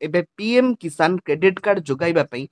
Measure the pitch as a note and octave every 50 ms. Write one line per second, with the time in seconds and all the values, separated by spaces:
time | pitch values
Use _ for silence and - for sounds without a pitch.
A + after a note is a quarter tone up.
0 | D3 D#3+ D3+ F3 F3 - _ - G#3 A3 A#3+ B3 B3+ B3+ A#3+ - - E3 C#3+ -
1 | E3 E3 F#3 F3+ - - D3 D#3 F3 F#3+ F#3 - - G#3 G3+ F#3+ D#3+ C#3+ C3+ C3+
2 | E3+ E3+ E3 D#3+ C#3+ - - B2 C#3 C#3